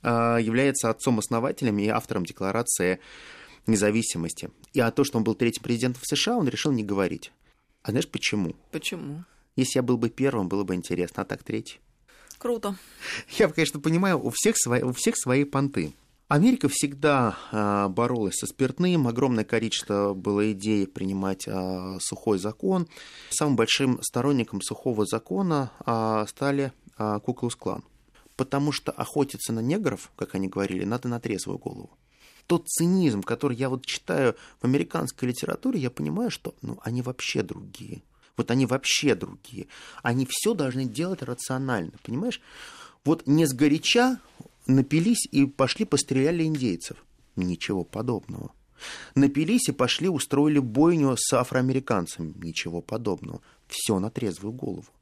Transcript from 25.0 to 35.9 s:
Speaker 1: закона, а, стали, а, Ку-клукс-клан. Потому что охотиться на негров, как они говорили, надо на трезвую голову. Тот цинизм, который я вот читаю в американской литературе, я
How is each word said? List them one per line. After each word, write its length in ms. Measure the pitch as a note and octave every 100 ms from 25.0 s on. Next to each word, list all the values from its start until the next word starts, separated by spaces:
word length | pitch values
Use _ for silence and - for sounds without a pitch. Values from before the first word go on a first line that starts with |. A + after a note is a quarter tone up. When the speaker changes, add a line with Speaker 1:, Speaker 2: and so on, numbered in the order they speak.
| G#2
Speaker 1:
закона, 680 | A2+ - F#3 F#3 D3 B2+ - -
а, 400 | A#2 A2 A2 G#2
стали, 440 | - C#3 C#3 C3+ - - -
а, 220 | G#2+ G#2
Ку-клукс-клан. 640 | - B2 A#2+ - - G2 - _ _ _ _ -
Потому 340 | - C#3 D3
что 200 | C#3 -
охотиться 600 | - - D3+ C#3 - -
на 60 | A2+
негров, 520 | A#2 F#3+ E3+ G#2+ - -
как 180 | G#2
они 140 | G2 F#2+
говорили, 380 | F#2+ G2 F#2 F#2+
надо 240 | A2 B2
на 100 | A#2+
трезвую 400 | A#2 G2 - G2
голову. 320 | - G2+ - _ _ _ - - _
Тот 200 | E3+ -
цинизм, 520 | - E3+ F#3+ D#3+ G2+
который 360 | - A#2 C#3+ A#2+
я 120 | C3
вот 160 | B2+ -
читаю 500 | - - E3 B2+ - - _
в 40 | B2
американской 600 | C#3 - E3 C#3+ - B2
литературе, 520 | A#2+ - - C4 A3
я 120 | B2+